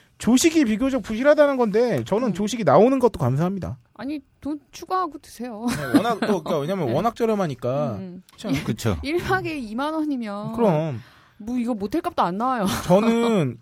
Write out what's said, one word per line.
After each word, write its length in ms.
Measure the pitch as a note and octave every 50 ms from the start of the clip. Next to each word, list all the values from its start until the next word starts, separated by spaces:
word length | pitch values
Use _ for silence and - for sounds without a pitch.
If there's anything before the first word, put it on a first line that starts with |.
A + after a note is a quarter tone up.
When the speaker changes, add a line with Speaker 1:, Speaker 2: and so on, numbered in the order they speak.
| _ _ _ -
Speaker 1:
조식이 480 | - G3+ A#3+ B3+ - E4+ D#4+ E4 D4
비교적 360 | G#3+ A3 G3 B3+ C4+ B3+ C4 F#3
부실하다는 540 | - A3 G#3+ C4+ D4 D4+ D4 D4 C#4+ C#4
건데 480 | B3+ B3 A3 F#3 G#3+ B3 B3 G3+ C#3 A2+
저는 240 | - F#3+ G#3+ C4 A#3+
Speaker 2:
음. 40 | E3+
Speaker 1:
조식이 280 | F3+ G#3 G#3 B3+ A#3+ G#3+
나오는 340 | D3 B2+ D#3 G3+ B3+ C4+ C4+
것도 200 | B3 A3+ - -
감사합니다. 600 | C#3+ A#2+ C3 C#3 E3 F3+ G3+ F#3+ E3+ E2 B2 - _ _ _
Speaker 2:
아니, 260 | - - - D#4 D4 - _ _ _
돈 200 | - C#4 D#4 D4 - _
추가하고 480 | - - F4 - F#4+ F#4 F#4 D#4+ C#4 D4
드세요. 460 | - - - - A#3 B3+ A3+ G3+ A3+ B3
Speaker 1:
네, 300 | - - - C3 - C#4+
워낙 220 | G#3 A#3 A#3 F#3+
또, 220 | - A#3+ G#3 F3+ D3+
그러니까 160 | - F3+ D#3
왜냐면 280 | C#3 D3+ G3 G3 E3
Speaker 2:
<laughs> 20 | A#2+
네. 40 | A2+
Speaker 1:
워낙 220 | D3 G3+ A#3+ A#3
저렴하니까. 760 | - A#3+ A3 A3 G#3 F#3+ D#3+ C3+ A#2 - A#2+ B2+ C#3+ D3+ A2+ G#2+
Speaker 2:
음, 40 | G2
음. 240 | F#3+ F#3 F3 F#3 - _
Speaker 1:
그렇지 180 | - - - G#3+
않아요? 160 | - C#3+ -
Speaker 3:
그쵸. 320 | - - - - A#2 F#2+ D#2 -
Speaker 2:
일 160 | C4+ D#4+ F4
박에 380 | - - - F#4+ - E4+ D#4+ D4
이만 360 | B3 G#3 G#3+ A#3+ C#4 D4+ D#4
원이면 580 | D#4+ D#4 D4+ C#4+ B3+ A#3 G#3 G3+ G3+ G#3 A3 A3+
Speaker 1:
그럼. 480 | A3+ A#3 G#3 E3 D3+ D#3+ D#3+ C3 A2 - - - _ _ _ _ -
Speaker 2:
뭐 180 | G#3 A3 B3
이거 160 | B3+ A#3 A#3 B3+
모텔 280 | G3+ G3 G#3 - D#4+ -
값도 200 | F4 E4+ - A#3
안 140 | F3 F3
나와요. 300 | G3 A#3 C4 C4 A#3+ G3 F#3 -
<laughs> 80 | - -
Speaker 1:
저는 720 | D#3 F3 G3 G#3+ A#3 A3+ A3+ A#3 A#3 A3+ G3 D#3 B2+ A2+ -